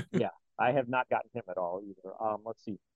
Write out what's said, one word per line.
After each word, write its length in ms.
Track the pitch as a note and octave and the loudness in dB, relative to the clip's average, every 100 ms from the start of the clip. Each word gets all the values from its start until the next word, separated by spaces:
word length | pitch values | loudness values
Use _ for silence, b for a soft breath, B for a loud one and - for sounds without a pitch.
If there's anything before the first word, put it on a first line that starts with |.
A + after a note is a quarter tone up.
| - | 4
Yeah, 180 | - G#2 - _ - | 0 0 -4 _ 0
I 120 | A#2 | 4
have 140 | C#3+ A#2+ | 4 2
not 220 | B2+ B2+ | 0 2
gotten 220 | A2+ - | 0 -2
him 80 | A#2+ A2+ | -10 -6
at 80 | F2+ | -4
all 240 | F2 F#2 | -2 -4
either. 300 | G#2 F#2+ F#2+ F#2+ | -8 -14 -14 -4
Um, 200 | A2 G#2 A2 | -2 -2 -6
let's 180 | A2+ | -10
see. 140 | - G2 _ | -8 -10 _